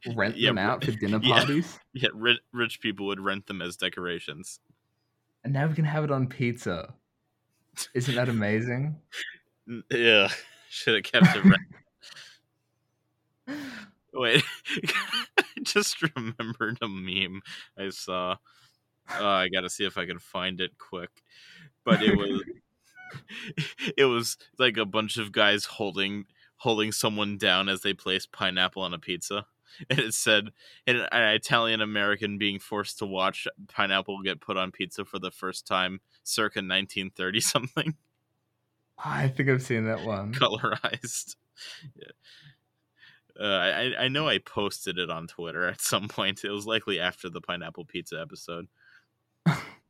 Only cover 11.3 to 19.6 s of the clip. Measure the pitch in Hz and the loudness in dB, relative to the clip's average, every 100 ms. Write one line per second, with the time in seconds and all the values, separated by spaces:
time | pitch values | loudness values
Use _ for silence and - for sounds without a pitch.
11.3 | 180 190 190 - - _ _ - - - | 10 8 8 4 -18 _ _ -20 -20 -20
12.3 | - _ _ _ _ _ _ _ _ _ | -20 _ _ _ _ _ _ _ _ _
13.3 | _ - 294 277 226 208 _ _ 131 120 | _ -14 -12 -10 -14 -16 _ _ -2 4
14.3 | 131 - - - 233 - - - 196 240 | 4 4 -6 -6 -4 -2 -2 -2 -6 -4
15.3 | - - - - 208 208 - 156 135 113 | 0 0 -2 -2 2 0 0 -2 -2 -6
16.3 | - 113 117 110 113 113 95 92 95 92 | -6 -6 -4 -4 -4 -6 -6 -6 -4 -4
17.3 | 95 - - - - 98 92 - 92 90 | -6 -14 -16 -16 -10 -8 -8 -6 -4 -2
18.3 | 95 _ _ _ _ _ _ - - 101 | -6 _ _ _ _ _ _ -10 -2 2
19.3 | 95 92 92 | 2 2 -2